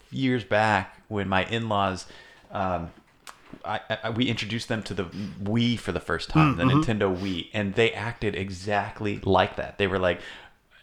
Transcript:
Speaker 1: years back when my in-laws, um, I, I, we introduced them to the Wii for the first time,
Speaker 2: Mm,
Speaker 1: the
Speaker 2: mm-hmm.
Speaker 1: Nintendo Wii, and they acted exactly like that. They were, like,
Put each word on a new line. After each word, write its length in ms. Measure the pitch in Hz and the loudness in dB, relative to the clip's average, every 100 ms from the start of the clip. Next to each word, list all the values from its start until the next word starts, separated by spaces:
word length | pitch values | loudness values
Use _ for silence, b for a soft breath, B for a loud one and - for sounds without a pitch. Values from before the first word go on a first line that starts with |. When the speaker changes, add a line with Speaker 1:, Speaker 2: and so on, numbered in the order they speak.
| - | -12
Speaker 1:
years 320 | 127 131 127 | -2 0 0
back 560 | 104 104 110 101 95 - - | 2 4 6 4 0 -8 -6
when 200 | 107 95 | -4 0
my 160 | 95 | 0
in-laws, 600 | 90 117 113 101 98 92 - B B B - | 0 -2 0 2 2 0 -8 B B B -10
um, 400 | 104 95 87 85 - _ _ - - - - | -4 -2 -2 -6 -12 _ _ -20 -20 -20 -14
I, 160 | - 104 - 110 | -8 -8 -6 -6
I, 80 | 113 | -4
we 160 | 117 123 | 0 0
introduced 400 | 117 104 113 - | 0 -4 -6 -4
them 140 | 113 | -4
to 100 | 98 | -4
the 100 | 98 | -6
Wii 720 | 87 120 202 - 101 117 120 117 | -6 -6 -8 -6 -2 2 2 0
for 140 | - | -2
the 80 | 85 | -4
first 300 | - 82 - | -2 -4 0
time, 240 | - 71 | 4 4
Speaker 2:
Mm, 20 | 76 | 4
Speaker 1:
the 80 | |
Speaker 2:
mm-hmm. 160 | 87 139 | 4 4
Speaker 1:
Nintendo 360 | 151 107 101 90 | 2 2 2 0
Wii, 340 | 98 87 80 | -2 -4 -4
and 220 | 110 101 | -4 0
they 180 | 95 113 | 4 2
acted 420 | - 107 113 110 | 2 -6 -4 -4
exactly 840 | 95 98 92 95 101 104 - 107 104 | -2 -4 -6 -2 0 0 -4 -4 -2
like 360 | 98 92 101 - | 4 4 4 0
that. 220 | - - | -6 -2
They 80 | 98 | 0
were, 120 | 92 | 2
like, 220 | 92 87 B B B _ _ _ | 2 0 B B B _ _ _